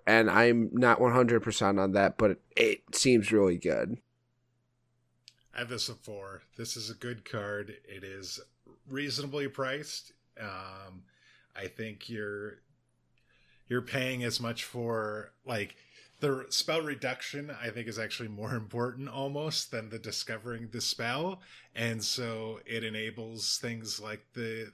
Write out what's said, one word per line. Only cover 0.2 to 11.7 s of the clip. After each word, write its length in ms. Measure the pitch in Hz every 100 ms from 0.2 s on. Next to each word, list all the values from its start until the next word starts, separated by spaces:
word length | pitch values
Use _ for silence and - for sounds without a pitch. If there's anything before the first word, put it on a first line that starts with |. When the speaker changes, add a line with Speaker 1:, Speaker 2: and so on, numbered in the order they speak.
| 110
Speaker 1:
I'm 400 | 101 120 117 113
not 260 | 120 123 113
one 140 | 120
hundred 280 | 123 123 117
percent 360 | 113 - 98 101
on 120 | 98
that, 240 | 98 98 -
but 220 | 107 92 _ -
it 240 | 113 - -
seems 380 | - 135 120 98
really 260 | 107 95 87
good. 400 | 87 60 65 123 _ _ _ _ _ _ _ _ _ _ _ _ - _ _ -
Speaker 2:
I 40 |
have 100 | 120
this 180 | 117 -
a 40 |
four. 500 | 110 - 101 98 95 _ -
This 180 | 113 120
is 140 | 107
a 40 | 113
good 280 | 123 117 -
card. 520 | 117 101 104 101 - -
It 160 | 95
is 360 | 95 98 90 - - _ _ - -
reasonably 600 | 131 143 123 143 143 139
priced. 640 | 139 131 139 151 - - _ _ -
Um, 640 | 107 95 95 95 98 92 - _ _ _ _ -
I 120 |
think 420 | 95